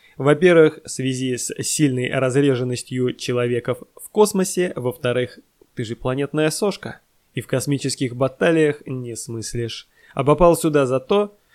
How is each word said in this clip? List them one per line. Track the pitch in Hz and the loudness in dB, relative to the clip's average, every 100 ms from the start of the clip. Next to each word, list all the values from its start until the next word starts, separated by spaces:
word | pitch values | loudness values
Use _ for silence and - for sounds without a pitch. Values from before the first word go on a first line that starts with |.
| _ - | _ -2
Во-первых, | 139 147 180 165 156 156 - | 2 4 6 8 6 4 -10
в | |
связи | - 131 127 131 123 | -6 -4 -2 -4 -4
с | - - | -6 -6
сильной | 120 - 147 127 127 | -4 0 0 0 -2
разреженностью | 135 131 131 143 123 123 123 - 127 123 - | 0 0 2 2 0 -2 -6 -6 -4 -4 -4
человеков | - 123 123 120 120 123 - - | -4 -2 0 -2 -4 -8 -10 -20
в | - | -6
космосе, | 214 208 190 185 - 180 - | 2 2 2 -2 -2 -4 -2
во-вторых, | 123 - 123 123 123 - _ _ _ - | -6 -4 -2 -2 -4 -8 _ _ _ -10
ты | |
же | 110 117 | -8 -6
планетная | 131 131 143 151 156 | -4 -4 -4 0 0
сошка | 151 202 185 113 - _ _ _ | 0 -2 -2 -10 -16 _ _ _
и | - | -10
в | - | -4
космических | 131 143 139 139 - 131 123 | -4 -2 -2 -2 -4 -6 -2
баталиях | 131 - 175 160 151 147 - | -4 0 2 4 2 0 -8
не | 131 120 113 | -10 -10 -12
смыслишь. | - 113 107 120 117 - - _ _ | -10 -10 -8 -6 -6 -8 -16 _ _
А | - | -2
попал | 127 151 175 165 | 2 6 6 4
сюда | 165 147 131 | 2 2 2
за | 131 | 0
то, | - 202 208 - _ | 0 0 0 -6 _